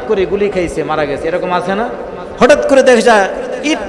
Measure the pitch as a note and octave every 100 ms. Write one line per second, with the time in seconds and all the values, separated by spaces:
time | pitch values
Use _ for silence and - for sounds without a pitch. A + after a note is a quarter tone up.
0 | - G#3 F3+ G3+ G3+ F#3 E3+ D#3+ D3 D#3
1 | D3 C3+ D#3+ F3 F3+ F3+ F3+ G3 B3 -
2 | - - - - B3+ D4 - C4+ B3+ A#3
3 | A3+ G#3+ F#3+ - - - D4 D#4